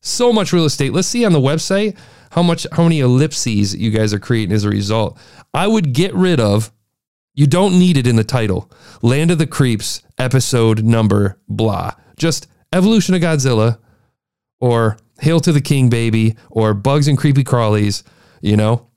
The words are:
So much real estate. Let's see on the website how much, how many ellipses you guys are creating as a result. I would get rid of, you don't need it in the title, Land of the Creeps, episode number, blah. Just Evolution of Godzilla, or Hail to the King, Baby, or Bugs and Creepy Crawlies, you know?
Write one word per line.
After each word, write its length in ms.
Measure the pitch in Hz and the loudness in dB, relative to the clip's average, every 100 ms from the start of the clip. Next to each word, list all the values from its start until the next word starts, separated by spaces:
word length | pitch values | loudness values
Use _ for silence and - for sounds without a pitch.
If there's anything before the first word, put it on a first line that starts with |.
So 280 | - - 240 | -8 -2 2
much 220 | 226 196 | 2 0
real 140 | 175 160 | 0 0
estate. 260 | - 139 | 0 -2
Let's 160 | 147 190 | -2 -2
see 160 | 240 | -2
on 80 | 226 | 2
the 80 | 160 | 2
website 560 | 135 156 - 196 214 - - - _ | 2 -2 -2 -2 -2 -6 -18 -20 _
how 120 | - | -2
much, 240 | 175 165 - | 0 -2 -4
how 100 | - | 0
many 180 | 170 160 | 2 2
ellipses 760 | 127 123 156 - - 107 98 | 2 2 0 -2 -4 -2 -2
you 160 | 101 113 | -2 -2
guys 220 | 107 107 | 0 0
are 60 | 104 | -2
creating 360 | - 117 104 | -2 -2 0
as 100 | 104 | -2
a 40 | 104 | 0
result. 500 | 101 101 110 104 - - - - | -2 -2 -2 -4 -8 -20 -20 -10
I 120 | 139 190 | -4 0
would 280 | 220 160 | 0 0
get 180 | 127 190 | -2 -2
rid 260 | 180 185 160 | 0 0 2
of, 320 | 107 104 107 _ _ _ _ _ _ | 2 0 -2 _ _ _ _ _ _
you 140 | - 143 | 0 2
don't 320 | 170 202 180 | 2 2 4
need 180 | 180 151 | 4 2
it 100 | 123 | 2
in 100 | 117 | 0
the 80 | |
title, 460 | 110 127 110 90 - - - - | 0 -2 -2 -4 -6 -20 -20 -4
Land 300 | 117 135 165 | -2 0 0
of 80 | 170 | 0
the 80 | 156 | -2
Creeps, 560 | - 131 110 - - _ _ | -2 -2 -2 -6 -12 _ _
episode 680 | 127 131 123 123 113 107 | -2 0 0 0 2 2
number, 540 | 110 117 107 101 101 95 _ | 2 2 2 2 0 -4 _
blah. 440 | 101 92 95 87 - _ - | -4 -4 -4 -8 -12 _ -6
Just 300 | 165 - - _ _ | -4 -4 -10 _ _
Evolution 440 | 180 185 226 180 | -2 2 2 2
of 80 | 180 | 0
Godzilla, 560 | 170 160 135 117 110 113 _ _ _ _ _ _ _ _ | 0 0 0 2 0 -2 _ _ _ _ _ _ _ _
or 380 | 123 117 113 110 _ _ | -2 0 0 -2 _ _
Hail 200 | 147 165 | 0 0
to 120 | 165 | 2
the 100 | 147 | 0
King, 260 | 139 139 127 | 0 0 2
Baby, 480 | 117 117 110 110 107 _ | 2 0 0 0 -2 _
or 240 | 110 110 | -2 0
Bugs 340 | 101 104 143 143 | 0 0 0 2
and 80 | 139 | 2
Creepy 280 | 151 139 | 2 2
Crawlies, 580 | 131 123 110 104 104 98 - _ _ _ | 0 0 0 0 0 -4 -10 _ _ _
you 160 | 98 104 | 0 2
know? 320 | 107 120 _ | 2 -2 _